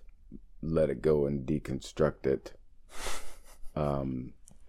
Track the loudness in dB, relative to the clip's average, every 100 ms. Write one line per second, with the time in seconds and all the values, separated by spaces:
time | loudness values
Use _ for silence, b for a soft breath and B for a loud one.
0 | -16 -20 -18 -18 -16 -8 0 4 4 4
1 | 4 4 4 0 0 -2 -2 -6 -4 2
2 | 2 2 0 0 -2 -18 -20 -20 -10 B
3 | B B B B B B -6 0 0 0
4 | 0 -4 -6 -12 -20 -14